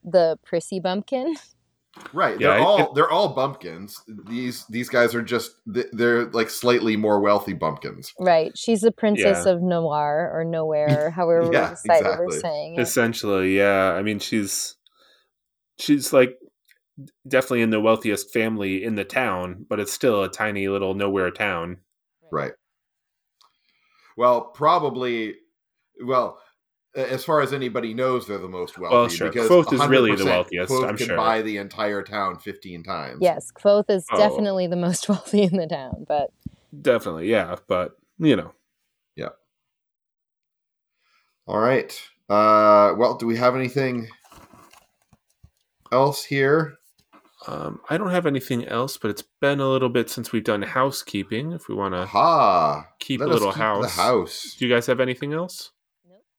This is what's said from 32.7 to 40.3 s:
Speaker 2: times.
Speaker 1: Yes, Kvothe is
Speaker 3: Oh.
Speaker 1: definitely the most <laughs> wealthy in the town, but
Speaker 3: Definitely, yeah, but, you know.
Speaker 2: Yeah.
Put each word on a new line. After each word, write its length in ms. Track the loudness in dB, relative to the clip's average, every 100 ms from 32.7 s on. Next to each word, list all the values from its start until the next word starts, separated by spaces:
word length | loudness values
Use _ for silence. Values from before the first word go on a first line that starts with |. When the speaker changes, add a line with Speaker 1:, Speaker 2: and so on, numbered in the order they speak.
| -16
Speaker 2:
times. 360 | -10 -8 -8 0
Speaker 1:
Yes, 320 | 0 0 -8 -2
Kvothe 320 | 2 2 4
is 140 | -2 0
Speaker 3:
Oh. 60 | 4
Speaker 1:
definitely 480 | 4 4 -2 0 -2
the 80 | 0
most 320 | 0 -2 -2
<laughs> 0 |
wealthy 340 | -2 0 2
in 140 | 2 0
the 120 | -2
town, 360 | -6 -8 -12 -4
but 220 | -2 -2 _ -18 _ _ -4
Speaker 3:
Definitely, 460 | 2 2 2 -4 2
yeah, 240 | 2 0 -6 _
but, 280 | -2 -2 _ _ _
you 160 | 2
know. 180 | 2 0 -16 _ _ _ _ _
Speaker 2:
Yeah. 140 | -12 -12 -12 _ _ _ _ _ _ _ _ _